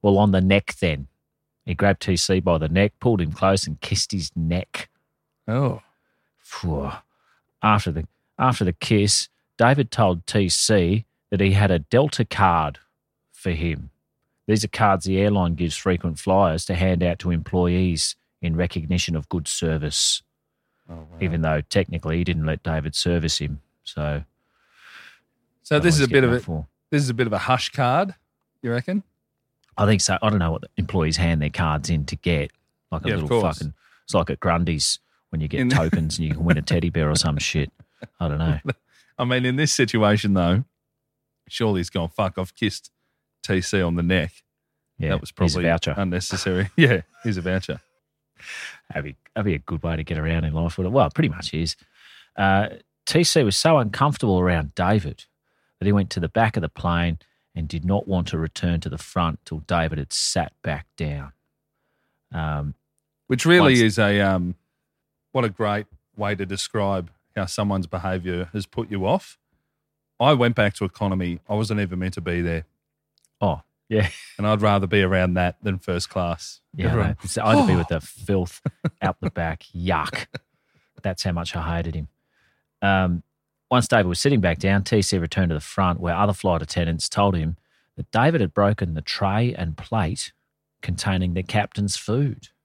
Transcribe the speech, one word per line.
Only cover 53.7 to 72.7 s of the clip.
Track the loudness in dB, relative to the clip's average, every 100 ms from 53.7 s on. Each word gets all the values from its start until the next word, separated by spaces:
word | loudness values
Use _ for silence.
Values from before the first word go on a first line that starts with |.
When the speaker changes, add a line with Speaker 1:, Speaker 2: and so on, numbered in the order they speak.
| 4
Speaker 1:
uncomfortable | 2 0 0 2 2 2
around | 2 0 -2 -2
David | 0 0 -2 -12 -20 _ _ _ _ _
that | 0
he |
went | 2 0
to | -4
the | -2
back | 0 0 0
of |
the | -6
plane | -4 -2 0 0 -4 _ _ _ -10
and | -8
did | -4 -2
not | -2 0
want | -4 -2
to | -4
return | -4 -4 -2 -2
to | -4
the | -10
front | -6 -2 -2 -4 -10
till | -12
David | -2 -2 0 -4
had | -6
sat | -4 -2 -2 -4 _
back | -8 -8 -10 -8
down. | -8 -6 -12 _ _ _ _ _ _ _ _ _ _
Um, | -6 -4 -4 -6 -10 _ _ _ _ -4
Speaker 2:
Which | 0 6
really | 6 8
Speaker 1:
once | 6
Speaker 2:
is | 4 4
a, | 2 4
um, | 2 2 -2 -8 _ _ _ _ _ _ _
what | -2 -2
a |
great | -2 -2 -2 -6 -20 _ -6
way | -4 -4
to | -6
describe | -6 -4 -2 0 -2 -4 _ _ -8
how | -6
someone's | -2 -2 -2 -2
behaviour | -6 -4 -4 -4 -4 -4
has | -8 -6
put | -8 -6
you | -2 0
off. | 0 -4 -20 _ _ _ _ _ _ _ _
I | 4
went | 4 4 2
back | 0 0
to | -6
economy. | -2 -2 0 -2 -6 -4
I | -4
wasn't | -2 -2
even | -2 -4
meant | -4 -6
to |
be | -4 -2
there. | -2 -4 -6